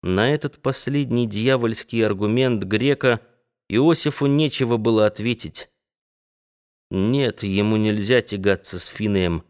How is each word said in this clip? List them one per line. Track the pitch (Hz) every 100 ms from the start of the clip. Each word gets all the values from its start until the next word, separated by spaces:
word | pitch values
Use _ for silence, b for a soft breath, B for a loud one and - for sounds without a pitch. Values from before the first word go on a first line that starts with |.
На | 90 92 117
этот | 147 147 -
последний | - 135 - 143 135 120 117
дьявольский | 104 120 131 117 113 - 117
аргумент | 110 98 104 117 131 113
грека | 98 107 131 139 131 117 _ _ _ _ _
Иосифу | 107 151 165 151 - 143
нечего | 143 156 - 123 117
было | 113 110 107
ответить. | - 110 117 80 - - _ _ _ _ _ _ _ _ _ _ _ _
Нет, | 95 101 135 131 -
ему | 101 98 104 110
нельзя | 107 107 101 127
тягаться | 110 104 98 95 - 90
с |
Финеем. | - - 107 101 90 82 -